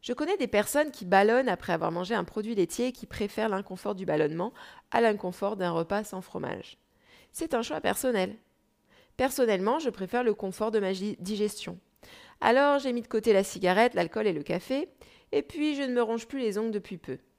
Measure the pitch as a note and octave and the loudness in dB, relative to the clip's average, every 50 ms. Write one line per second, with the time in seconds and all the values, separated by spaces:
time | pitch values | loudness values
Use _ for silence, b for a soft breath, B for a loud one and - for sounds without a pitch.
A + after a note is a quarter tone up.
0 | - - B3 - D4+ D#4+ F#4 F4+ C#4 - - G3+ G#3 - - C#4+ D4+ D#4 - - | -4 -6 -4 -2 0 -2 0 0 -2 2 2 0 0 2 2 2 0 0 -2 -10
1 | G3+ F3+ G3 F#3+ G3 G#3+ A#3 B3+ C4+ B3 F#3 F3 - - F3 E3 E3 E3 E3 F3 | -2 4 6 6 6 6 6 4 4 2 0 -2 -2 -2 -2 0 0 -2 -2 -2
2 | F3+ F3+ A#3 G#3+ F3 - - A3 G#3 A3 A#3 G3+ F3 F3 - - A#3+ B3+ B3 - | -4 -2 -2 -2 -2 -2 -4 -6 -4 -2 2 2 2 2 2 -2 -2 -2 -2 -6
3 | - - - - G#3+ G3+ - - G#3+ A3 G3+ F#3+ G3+ - F#3 F3+ - G#3 G#3 F#3 | -14 -14 -6 -6 -6 -4 -2 -2 0 0 0 -2 -4 -6 -12 -10 -6 -6 -6 -4
4 | F#3+ F3 D#3 D3+ D#3 D3 D#3 E3 F3 A#3 B B B B B B B B - - | -2 0 2 2 2 2 0 -2 -6 -6 B B B B B B B B 2 4
5 | A#3 A3+ G#3+ G#3 - F3+ F3+ - - G3 G#3+ G3 F#3 F3 E3+ E3 E3 E3 G3+ G3+ | 4 4 2 2 -4 -8 -6 -4 -4 -4 -2 0 -2 0 0 0 0 0 -2 -4
6 | G#3+ - - F#3 F3 - - F#3 - - - - - - - _ _ _ b b | -4 -6 -10 -12 -12 -10 -10 -8 -8 -8 -8 -10 -12 -16 -20 _ _ _ b b
7 | b b b b b b b - E4 D#4+ - A#3 A3+ - D#4 D#4 - - - - | b b b b b b b -8 -6 -2 -2 -2 -2 -2 -6 -2 -2 -2 -2 0
8 | - C4 A#3+ G3+ F#3 F#3+ G#3 A3 _ _ _ _ _ _ _ _ _ b b b | 0 0 2 2 0 0 -4 -12 _ _ _ _ _ _ _ _ _ b b b
9 | b b b - B3+ C4+ C4 - B3+ A3 G#3 F3+ F#3+ G#3 B3 D#4+ D#4+ C4 G3 - | b b b -2 -2 0 2 2 2 2 2 2 2 0 0 0 0 -4 -4 -4
10 | F#3+ F#3 - A#3+ B3 A#3 G#3 - - F#3+ F#3 - G#3+ A3 A3 A3 G3+ F#3 G3 F#3 | -8 -4 -2 0 0 0 0 0 -4 -8 -4 -2 -4 0 0 0 0 0 -2 -2
11 | F#3+ G#3+ G3+ - F3+ F#3 G#3+ G3+ G#3 G#3+ G#3 - - - F3 E3+ _ _ _ _ | -4 -6 -6 -6 -6 -6 -2 -2 -2 -2 -2 -6 -12 -12 -12 -14 _ _ _ _
12 | B B B B B B B B - - A#3 C4 C#4+ C#4+ C#4+ C#4+ C4 C4+ B3 A#3+ | B B B B B B B B 2 4 4 6 6 4 4 2 0 -2 -2 -2
13 | A3+ - - A3 G#3+ A#3 G#3 F#3+ G3 G3 - F#3 G3+ F3+ F#3 G3+ A3+ B3 B3 F3+ | -4 -2 -2 0 4 6 6 6 4 2 -4 0 2 4 6 6 6 4 4 2
14 | F3 E3 - A3 A3 G#3+ F3 D3+ C#3+ - - F3+ - - C4 C#4 D#4+ F#4 _ b | 0 0 0 0 0 0 0 0 -2 -4 -4 -4 -2 -2 -2 -2 -2 -6 _ b
15 | b b b b b b - - - - - D#4 D4 D4+ D4 C#4 C#4 C4 B3 A#3+ | b b b b b b -2 -2 -2 -2 -4 -2 -2 0 0 -2 -2 0 0 0
16 | A#3+ G#3+ A3+ A#3 A3+ - - C#4 B3+ A3 G3 G#3 A3 A3+ G#3+ G#3 - - G3 D#3+ | 0 0 0 -4 -4 -6 -6 -2 -2 0 0 -2 -2 -2 -4 -4 -6 -8 -14 -12
17 | - - C3 - _ _ _ | -8 -10 -10 -10 _ _ _